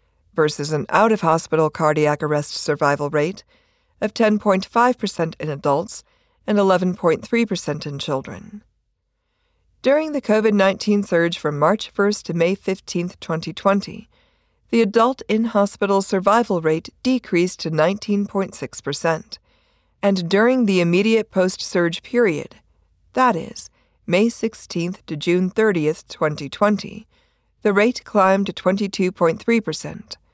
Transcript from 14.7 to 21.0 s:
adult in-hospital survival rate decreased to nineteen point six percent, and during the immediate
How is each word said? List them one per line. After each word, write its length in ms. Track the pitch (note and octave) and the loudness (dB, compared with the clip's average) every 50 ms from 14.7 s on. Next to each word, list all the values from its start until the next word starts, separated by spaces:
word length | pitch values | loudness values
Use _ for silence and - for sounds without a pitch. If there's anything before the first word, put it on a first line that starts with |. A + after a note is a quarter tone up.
| - A#3 | 2 2
adult 400 | A3+ G3+ G#3+ A3+ A3+ B3+ C4+ - - - | 2 2 4 2 2 2 0 -4 -4 -2
in-hospital 720 | G#3 A3 A3+ A3+ - G#3 G3+ G3 - - G#3 G3 G3 G3 | -2 0 0 0 2 0 0 0 0 -4 -2 2 2 0
survival 580 | G3 - G#3+ F#3+ F#3 G3 G#3 A#3 A#3+ - G3 E3+ | 0 0 -2 0 2 4 4 4 2 2 -2 0
rate 300 | D#3+ D#3 D#3+ E3 - - _ _ - | 0 0 0 0 -2 -8 _ _ -2
decreased 560 | B3+ C4 A#3+ - - - E3+ F3 F3+ - - | 0 0 0 -2 0 0 2 2 0 -2 -6
to 100 | - E3 | -6 -4
nineteen 560 | D#3+ D#3 D3+ F3 G3 G#3 - - G3+ G3+ G3+ | 0 2 2 2 2 -2 -4 -2 -2 -2 -2
point 300 | - - G3 F#3+ - - | -2 -2 -4 -4 -4 -6
six 260 | - C#3 - - - | -10 -10 -10 -10 -8
percent, 560 | - C#3 D3 - - E3 D#3+ - - - - - _ _ _ _ _ _ _ _ _ _ _ - | -8 -6 -6 -2 -2 -2 -2 -2 -4 -14 -20 -20 _ _ _ _ _ _ _ _ _ _ _ -2
and 260 | - G3+ G3+ F#3 F3 E3 | 0 0 0 0 0 0
during 380 | G3 G3 A3 A#3+ C4 C4 A#3+ | 2 2 4 4 4 2 2
the 160 | G3+ F#3+ F3+ | 2 2 2
immediate 480 | F3 E3+ F3 F#3 | 2 4 2 2